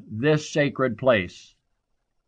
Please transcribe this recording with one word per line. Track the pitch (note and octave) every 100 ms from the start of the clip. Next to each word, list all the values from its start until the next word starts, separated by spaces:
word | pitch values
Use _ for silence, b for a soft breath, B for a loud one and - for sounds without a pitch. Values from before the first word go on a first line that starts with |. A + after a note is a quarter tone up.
| -
this | A2 D3 D3+ -
sacred | D#3 C#3+ - C3 A2
place." | B2+ A2 F2+ - - _ _ _ _ _ _ _